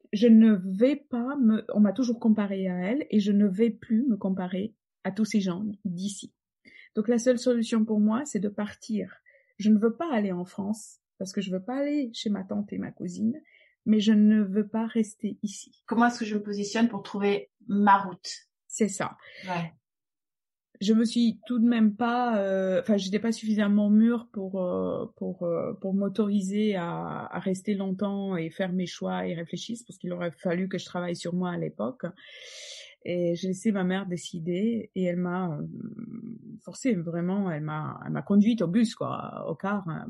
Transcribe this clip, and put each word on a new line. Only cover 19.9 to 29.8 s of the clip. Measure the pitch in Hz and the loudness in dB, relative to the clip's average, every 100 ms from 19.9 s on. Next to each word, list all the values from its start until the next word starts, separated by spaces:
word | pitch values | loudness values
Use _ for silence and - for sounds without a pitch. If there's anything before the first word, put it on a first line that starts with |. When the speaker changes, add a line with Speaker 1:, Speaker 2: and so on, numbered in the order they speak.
| _ _ _ _ _ _ _ _ - | _ _ _ _ _ _ _ _ -6
Speaker 1:
Je | 208 | 2
me | 226 | 4
suis | 233 240 233 - - | 4 2 2 0 -4
tout | 247 | 2
de | 240 | 4
même | 240 214 | 6 4
pas, | 208 240 247 247 214 | 4 -2 0 0 0
euh, | 196 190 190 185 | 0 0 2 0
enfin, | 202 202 | 2 0
j'étais | 190 202 | 0 -2
pas | 226 | -2
suffisamment | 226 214 208 202 208 208 | -4 -2 0 2 4 6
mûre | 214 226 240 233 | 6 6 4 -4
pour, | 208 190 190 | -10 -6 -4
euh, | 180 185 180 - - - | -2 -2 -2 -4 -6 -8
pour, | 185 180 | -8 -4
euh, | 175 165 - | -2 -2 -4
pour | - 190 | -6 -2
m'autoriser | 196 202 196 202 208 190 208 214 185 | -2 -2 0 0 0 0 0 0 0
à, | 170 165 170 - - | -4 -6 -6 -8 -8
à | 185 | -6
rester | 190 185 - | -4 -4 -2
longtemps | 196 196 185 202 196 196 180 | -4 -2 -2 -4 -4 -4 -4
et | 160 | -4
faire | - 190 | -4 -4
mes | 185 175 | -2 -4
choix | - 185 180 185 | -6 -6 -4 -4
et | |
réfléchir, | 165 170 180 - 233 | -6 -6 -10 -10 -12